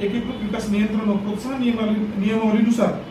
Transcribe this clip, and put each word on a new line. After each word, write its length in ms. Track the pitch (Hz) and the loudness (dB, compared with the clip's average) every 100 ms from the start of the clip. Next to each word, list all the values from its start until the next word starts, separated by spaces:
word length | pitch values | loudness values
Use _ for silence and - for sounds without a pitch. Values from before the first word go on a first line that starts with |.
एकीकृत 400 | 202 240 - - | -2 -2 -4 -6
विकास 280 | 208 226 214 | -4 -4 -2
नियंत्रण 400 | 208 214 214 208 | 0 2 0 0
व 40 | |
प्रोत्साहन 480 | 202 202 196 254 262 | 0 -2 -6 -6 -2
नियमावली-, 640 | 240 226 214 208 - 202 202 | 0 0 0 0 0 -2 0
नियमावलीनुसार 640 | 226 220 208 - - 202 - - | 2 2 4 4 4 2 0 -8